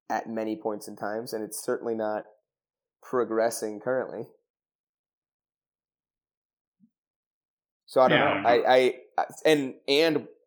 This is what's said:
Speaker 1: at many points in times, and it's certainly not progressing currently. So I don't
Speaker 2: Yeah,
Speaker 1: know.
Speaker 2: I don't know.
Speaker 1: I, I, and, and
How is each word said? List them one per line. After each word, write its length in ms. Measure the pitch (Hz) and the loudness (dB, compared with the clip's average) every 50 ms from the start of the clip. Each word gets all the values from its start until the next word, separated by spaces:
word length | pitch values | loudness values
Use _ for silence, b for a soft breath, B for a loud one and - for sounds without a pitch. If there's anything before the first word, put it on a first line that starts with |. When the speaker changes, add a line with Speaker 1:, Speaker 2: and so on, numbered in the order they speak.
| _ - | _ -6
Speaker 1:
at 180 | 110 107 - | -6 -6 -6
many 280 | - 113 113 110 110 110 | -6 -6 -6 -4 -4 -6
points 320 | 110 - 113 104 101 - | -6 -6 -6 -6 -8 -10
in 80 | - 104 | -14 -12
times, 380 | - 117 101 107 113 120 131 - | -10 -8 -6 -6 -6 -8 -8 -8
and 100 | 110 110 | -8 -8
it's 200 | 101 - - - | -8 -10 -10 -4
certainly 320 | - 123 - - 117 113 | -4 -4 -4 -4 -6 -4
not 280 | 110 110 107 107 107 - - - _ _ _ _ _ _ _ _ _ _ _ _ _ | -4 -4 -4 -4 -6 -8 -12 -20 _ _ _ _ _ _ _ _ _ _ _ _ _
progressing 800 | - - - 123 117 107 110 110 113 117 117 - 117 107 107 104 | -12 -4 -2 -2 -2 0 0 0 0 0 -2 -4 -6 -8 -8 -8
currently. 460 | - 123 131 127 104 73 82 104 120 - - _ _ _ _ _ _ _ _ _ _ _ _ _ _ _ _ _ _ _ _ _ _ _ _ _ _ _ _ _ _ _ _ _ _ _ _ _ _ _ _ _ _ _ _ _ _ _ _ _ 196 _ _ _ _ _ _ _ _ _ _ _ _ _ _ _ _ _ _ _ _ | -6 -4 -4 -4 -4 -6 -8 -10 -12 -12 -16 _ _ _ _ _ _ _ _ _ _ _ _ _ _ _ _ _ _ _ _ _ _ _ _ _ _ _ _ _ _ _ _ _ _ _ _ _ _ _ _ _ _ _ _ _ _ _ _ _ _ _ _ _ _ _ _ _ _ _ _ _ _ _ _ _ _ _ _ _ _
So 140 | - - 135 | 0 4 4
I 80 | 131 | 6
don't 100 | 127 151 | 6 6
Speaker 2:
Yeah, 60 | 131 110 | 4 4
Speaker 1:
know. 60 | - 110 98 - | 2 0 2 2
Speaker 2:
I 60 | 117 120 | 4 4
don't 80 | 120 - | 4 4
know. 60 | - | 6
Speaker 1:
I, 260 | 127 131 127 123 - - - _ - | 6 6 6 4 0 -4 -12 _ -4
I, 80 | - - - - - - | -4 -4 -4 -6 0 2
and, 280 | 156 156 147 135 131 - - - - | 4 4 4 2 -4 -8 -8 -2 0
and 380 | 139 147 165 165 151 139 110 - - _ _ | 2 4 4 4 2 0 -4 -6 -20 _ _